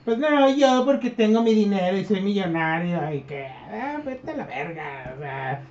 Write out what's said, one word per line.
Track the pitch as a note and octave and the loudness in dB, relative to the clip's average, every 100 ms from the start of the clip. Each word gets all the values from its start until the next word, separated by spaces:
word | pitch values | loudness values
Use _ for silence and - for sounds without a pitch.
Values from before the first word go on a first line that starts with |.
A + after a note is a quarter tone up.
"Pues | - A#3 | -4 0
no, | D4+ D4 C4+ | 2 6 6
yo | C#4 C4+ B3+ | 6 6 6
porque | B3+ C#4 B3 | 2 2 0
tengo | - G#3+ A3+ | 2 4 4
mi | A#3 | 4
dinero | G#3+ G#3 G3 F3+ G3 | 4 4 2 2 0
y | |
soy | F#3 F#3+ | 0 0
millonario", | G3 G3+ F3+ E3 D#3+ E3 F3 F3 D3+ | 0 0 0 0 0 0 -2 -2 -4
y | D3 | -6
que, | C3 C#3+ C3+ | -8 -10 -12
"Ah, | C3+ C#3+ G#3+ C4 D4 | -14 -12 -10 -8 -8
vete | D4 B3+ - | -8 -10 -10
a | - | -10
la | |
verga", | - - E3+ D#3 D3+ C#3 B2+ C3+ | -8 -8 -8 -10 -12 -12 -14 -12
o | |
sea, | C#3+ C3+ C3+ C3 - | -10 -8 -6 -8 -10